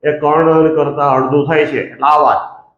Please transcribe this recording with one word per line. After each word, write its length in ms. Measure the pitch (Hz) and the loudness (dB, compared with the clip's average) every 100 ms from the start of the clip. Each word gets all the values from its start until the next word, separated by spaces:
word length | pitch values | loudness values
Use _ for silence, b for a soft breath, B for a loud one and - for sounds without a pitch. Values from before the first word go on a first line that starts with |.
એ 80 | 151 147 | -4 -2
કર્ણ 520 | 147 156 160 160 160 160 | 0 2 2 2 2 0
કરતા 340 | 139 147 143 131 | -2 -2 0 0
અડધું 280 | 131 143 139 | 0 -2 0
થાય 180 | 156 151 | 0 0
છે. 140 | 135 | -4
એટલે 260 | - - 139 | -8 -4 0
આ 100 | 151 | 2
વાત 160 | 135 101 - - - | 2 0 -4 -18 -20